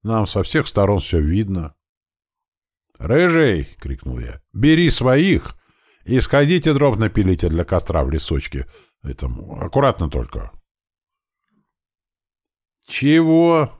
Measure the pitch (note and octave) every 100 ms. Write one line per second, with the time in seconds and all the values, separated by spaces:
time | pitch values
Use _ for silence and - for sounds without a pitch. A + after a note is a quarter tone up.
0 | G#2+ A2 G2+ G2+ F#2 D3+ - - G2 G2+
1 | - F2 D2+ F#2+ G2+ F#2 D#2 _ _ _
2 | _ _ _ _ _ _ _ _ _ _
3 | D#2+ C#3 F3+ E3 C#3+ F2 C2+ - - C2+
4 | C2+ B1 A#1 A#1+ _ G2+ C#3 D#3+ E3+ -
5 | B2+ C3+ F#3+ B2+ - - _ _ _ _
6 | - B2+ - C#3 D3 F3 D3+ C3+ C#3+ A2
7 | - - F#2+ F2+ F2 D#2+ F2 F2+ - E2
8 | C2 C#2+ - D2 - C2+ C2 - _ _
9 | D2 C2 B1 A#1 F#2 - - C3 C#3 -
10 | D2+ C2 A#1 - - - _ _ _ _
11 | _ _ _ _ _ _ _ _ _ _
12 | _ _ _ _ _ _ _ _ - -
13 | C3+ D#3+ D#3+ D#3+ E3+ D#3+ C3+